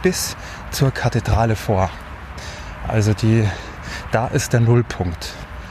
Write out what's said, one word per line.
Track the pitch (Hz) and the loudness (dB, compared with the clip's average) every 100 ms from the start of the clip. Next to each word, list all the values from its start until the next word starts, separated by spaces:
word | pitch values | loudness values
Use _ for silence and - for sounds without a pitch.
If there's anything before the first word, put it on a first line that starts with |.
bis | 185 185 - - - - - | 0 0 -4 -8 -12 -12 -6
zur | - 135 | 0 2
Kathedrale | - 123 117 - 101 117 107 | 2 0 0 2 4 4 2
vor. | - 98 95 - - - - - - - - - - | 2 2 2 -2 -14 -14 -14 -12 -12 -12 -12 -8 -2
Also | 110 104 | 2 2
die, | 104 110 113 107 - - - - - - | 4 4 4 2 -2 -10 -12 -12 -10 -2
da | 110 120 | 0 0
ist | - - | -2 2
der | 120 | 4
Nullpunkt. | 117 120 117 - 92 87 - - - - - | 6 4 2 -2 -4 -4 -10 -12 -14 -14 -14